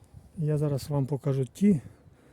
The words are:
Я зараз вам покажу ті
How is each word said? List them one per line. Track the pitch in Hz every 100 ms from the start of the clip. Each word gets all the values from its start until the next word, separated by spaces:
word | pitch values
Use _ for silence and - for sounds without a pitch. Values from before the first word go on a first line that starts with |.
| - - - -
Я | 151 147
зараз | 151 139 -
вам | 143 127
покажу | 139 147 135 127
ті | - 208 156 - - - - -